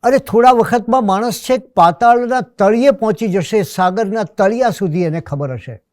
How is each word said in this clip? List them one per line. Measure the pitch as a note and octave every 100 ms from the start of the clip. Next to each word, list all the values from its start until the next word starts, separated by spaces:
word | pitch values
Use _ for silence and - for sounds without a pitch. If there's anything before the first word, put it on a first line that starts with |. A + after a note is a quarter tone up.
અરે, | A#3 C4
થોડા | C4 G#3+ B3
વખતમાં | B3 A3 A#3+ A#3 C4 G#3
માણસ | F#3+ A#3 G3 -
છેક | B3+ -
પાતાળના | - E3+ F3 A#3+ A#3+ A#3+ B3+
તળિયે | G3+ _ G3 A3+ C#4
પહોંચી | - A3 G#3+ A3+
જશે, | F#3+ E3+ A3
સાગરના | F#3 - F#3 F#3 A3 A3
તળિયા | G#3 - G3 A#3 B3
સુધી | F#3 G3 D#3
એને | F3 D#3+
ખબર | - C#3+ C#3+
હશે. | B2+ - A2 _